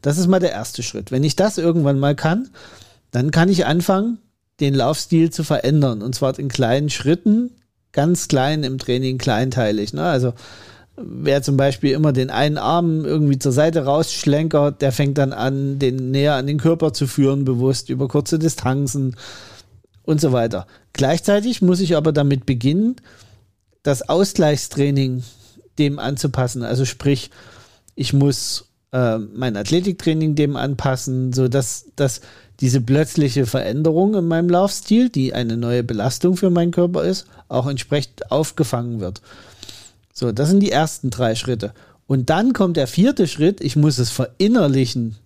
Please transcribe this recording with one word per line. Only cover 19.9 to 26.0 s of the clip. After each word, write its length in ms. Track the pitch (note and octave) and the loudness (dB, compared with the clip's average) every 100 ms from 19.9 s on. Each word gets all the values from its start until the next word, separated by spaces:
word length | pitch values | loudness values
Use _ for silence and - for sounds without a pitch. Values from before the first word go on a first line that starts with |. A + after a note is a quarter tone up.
| _ | _
und 160 | - D#3 | -2 0
so 100 | D#3 | 2
weiter. 380 | B2+ A#2 G2 - _ _ | 2 0 -4 -10 _ _
Gleichzeitig 680 | - C#3 E3+ - G3+ A3+ A#3 | -2 0 0 2 2 0 0
muss 180 | F3+ F3+ | 2 2
ich 160 | F3+ D#3+ | 2 2
aber 160 | D#3 | 2
damit 340 | D3 C#3+ C3+ - | 2 2 0 0
beginnen, 480 | B2 C3 E3+ A3 B3+ - - - _ _ _ _ _ | 0 0 2 0 -2 -12 -20 -20 _ _ _ _ _
das 260 | D3 C3 - | -2 -2 0
Ausgleichstraining 1160 | D#3+ G3 - D#3 D3 - - C#3+ C#3 C3 B2+ A#2+ - _ - _ - | 0 2 2 2 2 -4 -2 0 2 0 -4 -8 -18 _ -20 _ -2
dem 180 | D3 | 0
anzupassen. 640 | C#3+ | 0